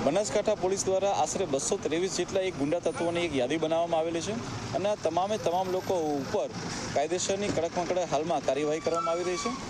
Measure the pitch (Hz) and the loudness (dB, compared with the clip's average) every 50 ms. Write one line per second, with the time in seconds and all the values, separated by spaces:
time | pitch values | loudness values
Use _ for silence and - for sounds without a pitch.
0 | - 135 151 196 214 - - 214 202 - 214 196 175 185 196 196 190 185 190 190 | 2 4 2 2 0 2 0 2 2 2 2 2 2 0 2 2 0 2 2 2
1 | 190 202 196 - 151 151 - - 190 156 135 139 - - 208 190 - 151 147 165 | 2 2 2 2 0 0 0 -2 0 0 0 0 2 0 -2 0 0 -2 0 0
2 | 180 190 - - 180 - 175 190 190 190 170 139 139 147 160 175 - 175 160 170 | 0 0 0 -2 -2 0 0 0 0 0 -2 -2 0 0 0 0 0 -2 -2 0
3 | 170 170 170 170 175 170 147 135 135 131 151 165 160 156 160 165 170 170 170 160 | -2 0 0 0 -2 0 0 0 0 0 0 0 0 0 2 2 2 2 2 2
4 | 160 170 165 170 165 185 214 233 202 - - - - - - - 185 202 208 202 | 2 0 -2 -2 -2 -2 -4 -4 -6 -6 -8 -8 -8 -4 -4 0 0 0 -2 0
5 | - 165 160 170 185 202 220 208 - 170 165 180 190 185 180 180 185 - 196 180 | -2 0 0 0 0 0 -2 0 0 0 0 0 0 0 -2 -2 0 0 0 0
6 | 160 151 147 143 131 - - 202 160 127 113 - - - - - - - - 147 | 0 0 -2 -2 -2 -2 -2 -2 -2 -2 -4 -8 -8 -6 -6 -6 -6 -2 0 0
7 | 143 160 175 180 - - 196 196 202 196 143 160 160 170 - 180 175 180 185 185 | 0 2 0 -2 0 0 0 0 0 0 0 0 0 0 0 0 0 0 0 0
8 | 175 151 143 139 160 170 165 147 123 - 135 139 151 147 151 165 165 165 160 170 | 0 0 0 0 2 2 0 2 2 2 2 2 2 0 0 0 0 0 0 2
9 | 170 170 165 175 180 180 180 170 - 233 254 262 - | 2 2 0 0 0 0 -2 0 -2 -2 -4 -4 -8